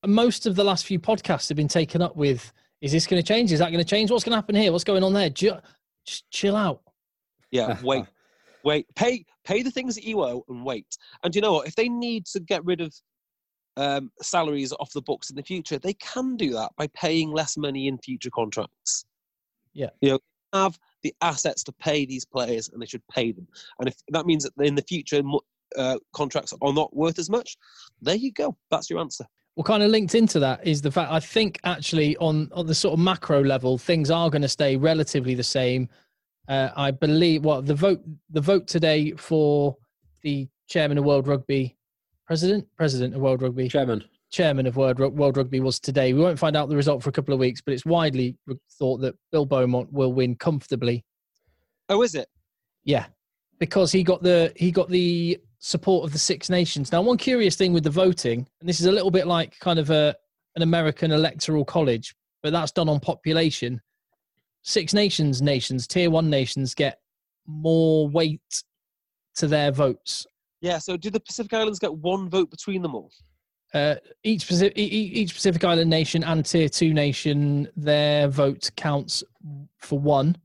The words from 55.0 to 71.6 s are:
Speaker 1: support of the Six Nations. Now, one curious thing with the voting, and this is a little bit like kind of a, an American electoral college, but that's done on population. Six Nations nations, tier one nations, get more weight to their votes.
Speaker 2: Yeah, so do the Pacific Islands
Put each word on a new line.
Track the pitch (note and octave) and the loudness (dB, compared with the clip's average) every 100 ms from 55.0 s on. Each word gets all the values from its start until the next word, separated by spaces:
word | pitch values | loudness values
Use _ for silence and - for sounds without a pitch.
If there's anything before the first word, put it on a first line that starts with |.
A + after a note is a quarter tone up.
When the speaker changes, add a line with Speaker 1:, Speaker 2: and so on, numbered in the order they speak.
| F3 F3 E3+ F3 _ _ | 2 0 -2 -4 _ _
Speaker 1:
support | - - - F#3 D3 | -6 -2 2 2 2
of | |
the | D3 | -4
Six | - D#3 - | -2 -2 0
Nations. | F3+ E3 - C3+ | 0 0 -2 -2
Now, | E3+ | 0
one | G#3 B3 | 2 2
curious | - B3 G3+ - | 2 2 2 2
thing | F#3 | 2
with | F3 | 2
the | D#3 | 2
voting, | D3+ F#3 E3+ B2 A#2 C3 _ | 4 2 2 0 -2 -4 _
and | E3+ | -4
this | E3 | 2
is | F3 | 4
a | |
little | G3+ F#3+ | 4 2
bit | F3+ E3+ | 2 2
like | E3+ D3+ _ | 0 -2 _
kind | - E3 | 0 0
of | D3 | 4
a, | D#3 D3+ C#3+ _ _ _ - | 4 4 0 _ _ _ -2
an | |
American | E3 E3+ D#3 D3+ E3 | 2 2 2 0 0
electoral | D3+ D#3+ D3 - D#3 C3+ | 2 2 -2 -2 0 0
college, | E3+ D3 A#2 - - _ _ | 0 2 0 -4 -20 _ _
but | D3+ | -2
that's | E3+ D#3 | -2 0
done | - D#3+ | 0 2
on | D3 | 0
population. | - - - D#3+ E3 - A#2+ B2 _ _ _ _ _ _ _ _ - | -2 -4 0 2 2 0 -6 -6 _ _ _ _ _ _ _ _ -4
Six | A3 D#3+ | -2 0
Nations | G#3 G#3 - D#3 B2+ | 2 2 2 0 2
nations, | C#3+ C#3 - C3 A#2+ | 2 0 -2 -6 -2
tier | F3+ F3 | 0 2
one | D#3+ D#3+ | 2 2
nations, | C#3+ B2+ - C3 | 2 0 -2 -4
get | - C#3 - _ _ _ _ - | 0 -2 -2 _ _ _ _ -16
more | D#3 D#3 E3 D#3+ D#3 D3+ | -4 2 4 6 4 2
weight | D3+ E3 D#3 _ - - _ _ _ _ _ _ - | 2 0 -2 _ -12 -12 _ _ _ _ _ _ -4
to | D#3 | 0
their | D3+ D3 | 2 2
votes. | C3 C#3 B2 - - - _ _ _ | 2 0 0 -8 -12 -12 _ _ _
Speaker 2:
Yeah, | F3 E3 | -4 -4
so | - F3+ | -4 -6
do | F#3+ | -4
the | G#3 | -6
Pacific | - - G#3+ | -6 -10 -4
Islands | A3 | -2